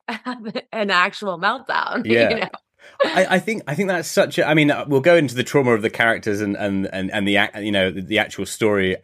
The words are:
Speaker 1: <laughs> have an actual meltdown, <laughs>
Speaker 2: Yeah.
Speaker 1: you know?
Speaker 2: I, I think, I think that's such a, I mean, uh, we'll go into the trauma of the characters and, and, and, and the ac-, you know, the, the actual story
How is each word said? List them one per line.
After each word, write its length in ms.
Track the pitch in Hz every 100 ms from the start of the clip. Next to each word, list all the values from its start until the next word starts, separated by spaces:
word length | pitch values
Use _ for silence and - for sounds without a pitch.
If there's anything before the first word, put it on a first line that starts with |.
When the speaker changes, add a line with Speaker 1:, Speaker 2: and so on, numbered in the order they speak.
Speaker 1:
<laughs> 80 | -
have 380 | 220 254 247 214 - -
an 180 | 220 202
actual 480 | 180 190 - 202 170
meltdown, 680 | 196 254 - 160 - 208 110
<laughs> 80 | 117
Speaker 2:
Yeah. 140 | 113
Speaker 1:
you 60 | -
know? 80 | - - _ _ - -
Speaker 2:
I, 220 | 330 185 185 185
I 20 |
think, 240 | 214 220 -
I 80 |
think 140 | 151 196
that's 200 | 175 156
such 280 | 202 135 143
a, 100 | 143
I 60 |
mean, 160 | 156 147
uh, 160 | 120 143
we'll 140 | 135
go 120 | 170
into 200 | 170 143
the 100 | 120
trauma 280 | 117 143 123
of 100 | 113
the 80 | 107
characters 500 | - 117 101 113 101
and, 160 | 104 98
and, 300 | 104 98 95
and, 200 | 95 95
and 160 | 107 101
the 80 | 101
ac-, 240 | 104 104
you 80 | 104
know, 200 | 101 95
the, 100 | 90
the 180 | 90 104
actual 280 | - - 95
story 500 | - 110 101 95 90